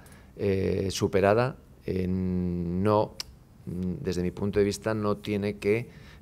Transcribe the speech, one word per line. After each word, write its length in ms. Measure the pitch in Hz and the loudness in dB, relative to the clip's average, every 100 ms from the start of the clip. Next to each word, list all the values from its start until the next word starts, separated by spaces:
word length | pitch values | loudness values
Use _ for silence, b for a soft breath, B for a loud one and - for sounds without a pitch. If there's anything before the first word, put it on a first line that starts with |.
| B B B - | B B B -6
eh, 520 | 104 95 95 92 95 | -2 0 0 0 -2
superada, 640 | 92 104 98 98 110 123 - - - - | 0 0 4 6 6 2 -2 -14 -12 -6
eh, 220 | 92 92 | -2 0
no, 1040 | 92 92 90 90 87 85 90 101 107 107 - - - - - - | 0 0 0 0 -2 -2 0 4 4 2 -4 -16 -20 -20 -18 -10
mm, 380 | 87 90 87 | -6 -4 -4
desde 180 | 92 87 | -4 -2
mi 100 | 90 | -2
punto 280 | - 101 101 | -2 -2 2
de 60 | 101 | 2
vista, 280 | 98 110 | 0 -4
no 220 | 110 104 104 | -2 -2 -2
tiene 420 | 104 104 101 101 | -2 -4 -4 -2
que 300 | 101 110 120 B B B | 0 0 -2 B B B